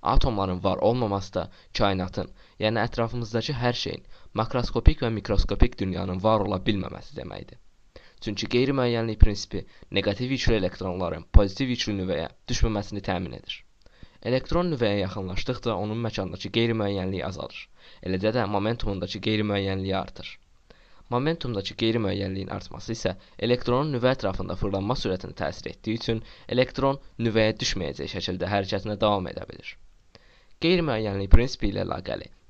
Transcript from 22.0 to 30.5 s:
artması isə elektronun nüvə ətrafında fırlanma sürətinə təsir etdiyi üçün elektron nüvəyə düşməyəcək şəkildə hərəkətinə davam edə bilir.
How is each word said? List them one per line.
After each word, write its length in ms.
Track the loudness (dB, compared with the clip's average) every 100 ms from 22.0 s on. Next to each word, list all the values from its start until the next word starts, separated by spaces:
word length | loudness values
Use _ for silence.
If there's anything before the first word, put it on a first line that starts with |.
| 0 -2 -2 -4 -6
artması 400 | -8 -10 -12 -10
isə 180 | -4 -4 -4 -10 -6
elektronun 540 | 0 0 2 0 0
nüvə 200 | 0 0 2
ətrafında 400 | -2 -4 -6 -2
fırlanma 400 | -2 0 -2 -2
sürətinə 380 | -2 -4 -6 -6
təsir 300 | -6 -6 -10
etdiyi 300 | -10 -6 -4
üçün 220 | -2 -4 -6 -16 -2
elektron 500 | 0 0 0 0 0 -6 -4
nüvəyə 400 | 0 2 2 2
düşməyəcək 540 | -2 -2 -4 -6 -8
şəkildə 360 | -6 -6 -4 -2
hərəkətinə 460 | -2 -2 -4 -4 0
davam 280 | 2 2 -2
edə 140 | -8 -12
bilir. 280 | -14 -18 -18 -20 -20 _ -20 -20 -20 -20